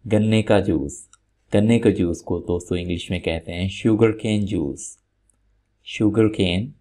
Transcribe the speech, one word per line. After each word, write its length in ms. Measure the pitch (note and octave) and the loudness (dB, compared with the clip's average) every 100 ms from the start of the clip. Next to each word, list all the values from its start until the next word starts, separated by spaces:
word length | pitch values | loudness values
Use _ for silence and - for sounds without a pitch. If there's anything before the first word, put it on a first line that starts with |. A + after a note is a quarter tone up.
गन्ने 380 | G#2+ G#2 A2 A2 | 0 0 4 2
का 180 | G#2+ G2+ | 4 2
जूस, 440 | G2+ D#2 C#2+ - - _ _ _ _ | 2 -2 -2 -10 -20 _ _ _ _
गन्ने 260 | G2+ A2 A#2 | 2 4 4
के 140 | A2+ | 4
जूस 280 | F#2+ F2 E2+ | 2 0 -2
को 160 | - F2 | -4 -6
दोस्तों 380 | - F2 - F2+ | -2 -4 -2 -6
इंग्लिश 320 | F2 F2 - | -4 -6 -4
में 100 | F2+ | -4
कहते 300 | F2 E2 F#2 | -4 -6 -6
हैं 160 | E2+ F#2+ | -6 -6
शुगर 400 | - A#2 G#2+ A2+ | -2 0 4 2
केन 320 | G#2+ A2+ G#2+ G2 | 0 -2 -2 -2
जूस, 400 | F#2 C#2+ - - - _ _ _ _ _ _ _ _ - | -4 -4 -8 -14 -20 _ _ _ _ _ _ _ _ -18
शुगर 420 | - G#2+ G2+ A2 | 0 2 4 2
केन 420 | G#2+ F#2 F2+ B2 - | 2 0 0 -4 -10